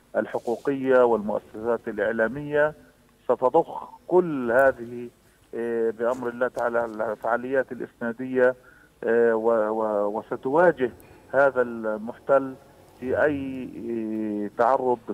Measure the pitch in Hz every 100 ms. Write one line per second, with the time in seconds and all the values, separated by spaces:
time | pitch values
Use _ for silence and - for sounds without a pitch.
0 | _ 110 110 120 - 113 - 139 131 127
1 | 123 110 104 107 - 110 113 117 - 104
2 | 104 113 113 139 147 147 151 151 - _
3 | _ _ - 120 - 165 160 - - -
4 | - 180 180 139 120 120 135 131 117 123
5 | 120 - _ _ _ 120 117 117 113 110
6 | 117 131 120 120 123 - 120 117 117 107
7 | 113 107 117 120 127 135 123 120 117 -
8 | 117 113 131 127 127 127 - - _ _
9 | 113 117 117 113 113 117 107 110 110 104
10 | 104 107 - 123 131 151 180 156 123 -
11 | - - - 131 139 127 123 117 110 107
12 | 110 - - 139 135 131 - - - -
13 | - - 147 143 135 131 123 - 117 117
14 | 110 110 107 104 101 - 117 135 127 120
15 | -